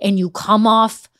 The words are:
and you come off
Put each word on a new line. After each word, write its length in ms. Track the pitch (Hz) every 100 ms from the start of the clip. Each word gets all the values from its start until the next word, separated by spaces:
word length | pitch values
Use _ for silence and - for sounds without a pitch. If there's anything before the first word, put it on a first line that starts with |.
and 180 | 202 190
you 120 | 180
come 360 | - - 214 226
off 440 | 220 220 - -